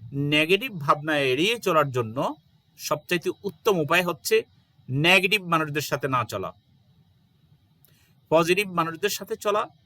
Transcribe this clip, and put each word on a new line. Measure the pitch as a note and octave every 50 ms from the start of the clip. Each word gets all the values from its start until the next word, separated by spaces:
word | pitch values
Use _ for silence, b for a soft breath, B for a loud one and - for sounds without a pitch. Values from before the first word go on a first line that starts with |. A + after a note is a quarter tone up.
| A2 A2+ B2+
নেগেটিভ | C#3 C#3+ D3 D3+ D3+ D#3 D#3+ F#3+ G3 B3 C4+ G#3 E3
ভাবনা | C#3 C#3+ D#3 D3 C#3+ D#3+ D#3 D3
এড়িয়ে | C#3 C3 B2+ C3+ E3+ G#3+ A#3+ A3+
চলার | - F#3+ E3+ D#3 D3 C#3
জন্য | B2 B2+ A#2 G#2+ A2+ C3 E3 A3+ D4+ - _ _ _ _ _ _ _
সবচাইতে | - - - - D3+ - - F3+ E3+ - F#3 - _ -
উত্তম | G3 - _ - A3 G3+ F3
উপায় | D3+ C3+ E3 F3+ F3+
হচ্ছে | F3 E3+ - - - A3 A3 A#3 _ _ _ _ _ _ _ _ -
নেগেটিভ | B2+ C#3 D3+ E3+ F#3 F#3+ F#3 G3 G#3 G#3+ F#3
মানুষদের | E3+ E3+ D#3+ D#3+ D3+ C#3+ D3+
সাথে | C3+ - D#3 C3 -
না | C#3 C3 B2 G2
চলা, | - A2+ G2 F#2 E2+ - _ _ _ _ _ _ _ _ _ _ _ _ _ _ _ _ _ _ _ _ _ _ _ _ _ _ b b b b b b b _ -
পজিটিভ | D#3 E3 E3+ E3 F3+ F#3+ G#3 F#3+
মানুষদের | F3+ E3+ D#3+ E3 D#3+ D#3 - G#3
সাথে | - - G3+ - A3+
চলা | G#3 - G#3+ G3+ G#3 A#3 D#4+ _ _ _